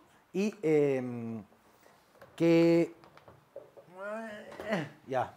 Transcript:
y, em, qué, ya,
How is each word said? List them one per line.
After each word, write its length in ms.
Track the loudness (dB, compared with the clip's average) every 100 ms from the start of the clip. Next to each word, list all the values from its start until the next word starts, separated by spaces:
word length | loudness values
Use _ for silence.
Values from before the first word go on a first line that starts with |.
| _ _ _
y, 200 | -4 -4 -2
em, 800 | 0 2 2 0 -4 -8 -8 -10 -14 _ _ _ _ _ _ _ -16
qué, 580 | 0 4 6 6 4 2 -4 -20 -20 -20 -20 _ -20 -20 -20 -20 -16 -12 -12 -12 -16 -18 -14 -6 -4 -4 -12 -6
ya, 280 | -4 -4